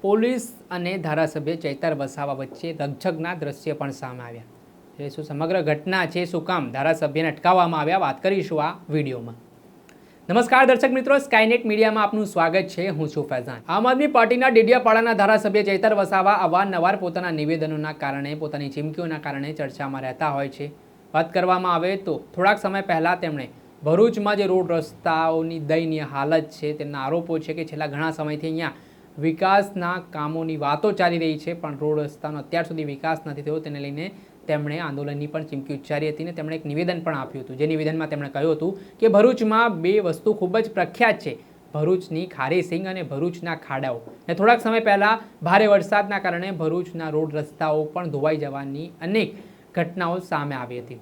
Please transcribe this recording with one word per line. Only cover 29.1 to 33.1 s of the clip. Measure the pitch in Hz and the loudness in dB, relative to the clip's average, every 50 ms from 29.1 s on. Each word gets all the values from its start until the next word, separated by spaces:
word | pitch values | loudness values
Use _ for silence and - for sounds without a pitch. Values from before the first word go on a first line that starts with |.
| - - | -10 -2
વિકાસના | 147 165 160 160 190 190 196 202 196 202 - 185 175 175 180 180 180 - | -2 -2 0 0 2 4 4 4 4 2 -4 -4 -4 -4 -4 -6 -8 -10
કામોની | - 156 147 151 160 165 165 160 160 | -8 -6 -6 -4 -4 -4 -4 -4 -4
વાતો | 147 147 139 147 147 - 214 | -2 0 0 0 2 0 0
ચાલી | 196 - 180 175 170 | 2 2 2 2 2
રહી | 170 165 160 156 | 2 0 -2 -2
છે, | 151 - 165 170 | -4 -6 -8 -8
પણ | 170 170 151 143 | -6 -8 -8 -6
રોડ | 135 147 151 151 151 | -4 -2 0 0 0
રસ્તાનો | 147 147 151 - - 151 151 147 | -2 -4 -8 -10 -10 -8 -8 -8
અત્યાર | 135 - - 170 165 | -8 -4 -2 -2 -2
સુધી | 165 165 160 151 | -2 -4 -6 -6
વિકાસ | 143 139 139 - 160 | -6 -6 -4 -2 -2